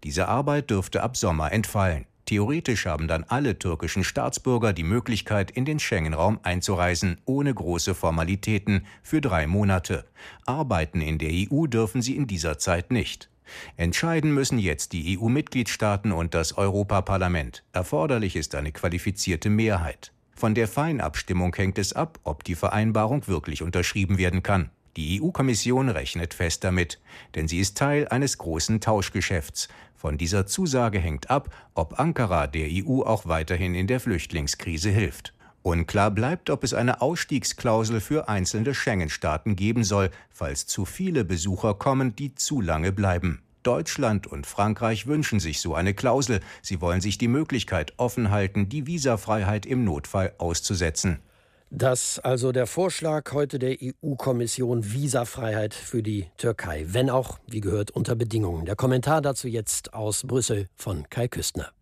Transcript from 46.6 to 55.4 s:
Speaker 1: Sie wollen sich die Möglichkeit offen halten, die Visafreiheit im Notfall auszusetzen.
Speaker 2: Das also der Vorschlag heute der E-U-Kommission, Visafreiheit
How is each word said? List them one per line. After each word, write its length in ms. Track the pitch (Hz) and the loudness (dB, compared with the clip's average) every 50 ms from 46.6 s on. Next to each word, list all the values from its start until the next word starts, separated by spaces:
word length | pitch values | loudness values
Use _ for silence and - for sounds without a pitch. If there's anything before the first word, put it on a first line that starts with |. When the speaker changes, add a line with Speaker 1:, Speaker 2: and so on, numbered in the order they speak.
Speaker 1:
Sie 200 | _ - 98 82 | _ -6 -6 -2
wollen 200 | 80 87 87 92 | 0 0 0 2
sich 160 | 87 107 98 - | 0 0 -2 0
die 100 | 123 117 | 2 2
Möglichkeit 640 | 120 143 156 - 143 120 101 - 101 87 76 - - - | 2 2 2 0 0 -2 -2 0 -2 -2 -2 -4 -2 -2
offen 320 | 123 120 - - 120 101 | -2 0 0 0 0 2
halten, 400 | 101 104 98 95 98 107 101 95 | 2 2 2 0 2 0 0 0
die 160 | 120 151 135 | 0 -4 -4
Visafreiheit 800 | 120 170 175 135 135 117 104 - - 107 107 101 95 107 107 101 | -4 -4 0 2 2 2 0 0 0 0 0 2 2 0 -2 -2
im 180 | - 131 127 123 | -2 0 2 2
Notfall 500 | 104 80 71 71 - - 101 92 - - _ | 2 0 -2 -4 -2 -2 0 0 0 -2 _
auszusetzen. 800 | - 85 85 - - - 104 90 85 82 78 - - 98 85 73 - _ _ _ _ _ _ _ _ _ | -4 -2 -2 -2 -2 -2 0 0 0 0 0 0 0 0 0 -2 -6 _ _ _ _ _ _ _ _ _
Speaker 2:
Das 480 | - - 117 131 127 127 - - - - | -6 0 2 2 2 2 0 -4 -4 -4
also 320 | - 135 127 127 120 131 | 0 0 0 2 2 0
der 160 | 123 127 123 113 | 2 2 0 0
Vorschlag 640 | - - 180 190 156 - - 165 156 151 143 - - | 0 0 0 0 0 -2 -2 -2 -2 -2 -2 -2 0
heute 240 | 143 147 139 - 139 | 0 0 0 0 -2
der 240 | 127 127 131 - | -2 -2 -2 -4
E-U-Kommission, 1120 | - 127 - _ - 151 139 123 - 139 127 120 120 113 - - 127 117 123 120 110 101 107 | -6 -10 -10 _ -6 -6 -4 -2 0 0 0 0 0 -2 -2 -2 0 0 0 0 0 -2 -2
Visafreiheit 800 | 131 143 147 127 131 120 113 - - | -2 -2 0 0 0 0 -2 -6 -6